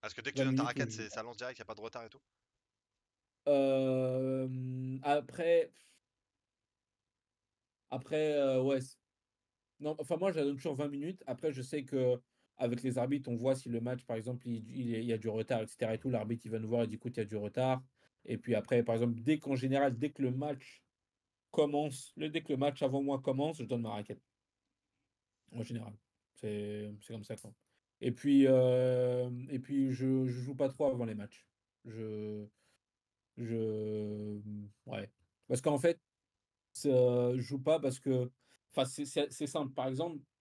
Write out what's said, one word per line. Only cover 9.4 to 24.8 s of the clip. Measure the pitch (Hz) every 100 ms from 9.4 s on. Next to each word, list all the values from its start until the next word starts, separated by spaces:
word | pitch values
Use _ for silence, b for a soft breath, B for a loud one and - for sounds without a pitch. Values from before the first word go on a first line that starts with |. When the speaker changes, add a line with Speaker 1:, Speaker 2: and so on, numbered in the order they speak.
| _ _ _ _
Speaker 2:
non, | 147 156
enfin, | - 165
moi, | 196
je | 160
la |
donne | 143 139
toujours | 165 135
vingt | 147
minutes. | 143 151 185 -
Après, | 123 160
je | 131
sais | 131 151 135
que | 139 127 123 _ _ _ _
avec | 123 120
les | 131 127
arbitres, | 123 143 131
on | 120
voit | 127 131
si | 123
le | 117
match, | 117 127 -
par | 113
exemple, | 110 123 127
il, | 117 107
il, | - 123
il | 113 120
y |
a | 113
du | 113
retard, | 110 110 120
et | 110
cetera | - 113 113
et |
tout. | 131
L'arbitre, | 120 104 117 110
il |
va | 110
nous | 110
voir | 117
et | 117
dit, « | 117
Écoute, | 123 120
il |
y |
a | 104
du | 107
retard. » | 104 - 131 131 - b b _ -
Et | 120
puis | - 110
après, | - 123
par | 117 113
exemple, | 120 113
dès | 113 156
qu'en | 147 135
général, | 131 135 139 120
dès | 143
que | 147
le | 135
match | 123 147 139 - - _ _ _ _ _ _ _
commence, | - 147 147 151 131 - -
le, | 156
dès | 156
que | 156
le | 135
match | 143 143
avant | 139 139
moi | 139 139
commence, | 135 135 151 156
je | 110
donne | 123
ma | 113
raquette. | 104 104 104 _ _ _ _ _ _